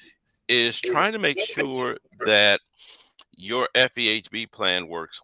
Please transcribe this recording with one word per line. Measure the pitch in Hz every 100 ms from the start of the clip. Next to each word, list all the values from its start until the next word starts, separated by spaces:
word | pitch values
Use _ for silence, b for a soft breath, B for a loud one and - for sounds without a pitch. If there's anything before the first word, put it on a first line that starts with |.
| B B _ _ -
is | 123 117 -
trying | 123 147 202
to | 220
make | 151 139
sure | - - 143 127 123 - _ - 107
that | 104 104 101 _ B B B B B _ _
your | 95 123 120 123
F | 127 123
E | 113
H | 107 -
B | 110 113
plan | - 95 90 82
works | 82 82 -